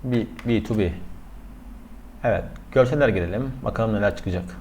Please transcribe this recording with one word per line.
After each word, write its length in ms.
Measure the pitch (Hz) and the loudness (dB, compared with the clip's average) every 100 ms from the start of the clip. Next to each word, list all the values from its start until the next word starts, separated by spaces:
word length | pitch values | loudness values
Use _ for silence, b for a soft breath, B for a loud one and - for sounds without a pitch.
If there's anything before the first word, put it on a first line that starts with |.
B, 220 | 127 120 - - 120 | 2 0 0 -4 2
B 180 | 113 | 2
two 160 | - 110 | 4 2
B. 140 | 90 - - - - - - - - - - - - - | 2 0 -8 -10 -14 -16 -16 -16 -16 -16 -16 -16 -16 -4
Evet, 200 | 123 98 - - - | 0 0 -2 -12 0
görseller 380 | 131 127 147 135 | 4 4 6 4
gelelim. 440 | 95 87 101 139 139 | 4 0 0 -4 -4
Bakalım 320 | 113 110 113 104 | -4 0 2 4
neler 220 | 101 - | 2 2
çıkacak. 260 | 98 90 90 - | -2 -2 -4 -10